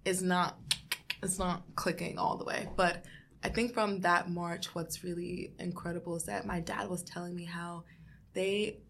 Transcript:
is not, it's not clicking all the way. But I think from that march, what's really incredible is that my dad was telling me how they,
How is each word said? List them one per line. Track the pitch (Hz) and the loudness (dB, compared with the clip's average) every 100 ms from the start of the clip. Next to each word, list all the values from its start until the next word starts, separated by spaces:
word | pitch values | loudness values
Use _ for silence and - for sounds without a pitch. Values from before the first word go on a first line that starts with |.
| 190 | 0
is | 185 | 2
not, | 180 180 175 - - - - - - - | 4 6 4 0 -4 -4 -2 -6 -4 -4
it's | 196 190 | -2 2
not | 185 165 - - | 2 0 -4 -2
clicking | 185 170 170 - | 0 0 -2 0
all | - - | 2 2
the | - | 0
way. | - - - | -2 0 4
But | 175 - - - - - 190 | 4 4 -6 -18 -20 -4 0
I | |
think | 226 240 | 2 2
from | 240 208 196 | 2 2 4
that | 185 - 180 | 6 4 4
march, | 170 170 170 - | -2 -2 -2 -2
what's | 175 165 - | -4 -4 -4
really | 180 175 175 180 - - | -4 -4 -4 -4 -6 -4
incredible | 180 175 175 175 175 170 | -4 -4 -4 -4 -2 -4
is | 208 | -2
that | 202 202 | -2 0
my | 180 | -2
dad | 170 - 196 | 0 -2 -2
was | 175 | -4
telling | - 180 175 175 | -4 -6 -4 -6
me | |
how | 170 175 175 170 - - - - - | -6 -6 -6 -8 -12 -18 -20 -20 -6
they, | 190 190 202 208 - | 0 2 2 0 -4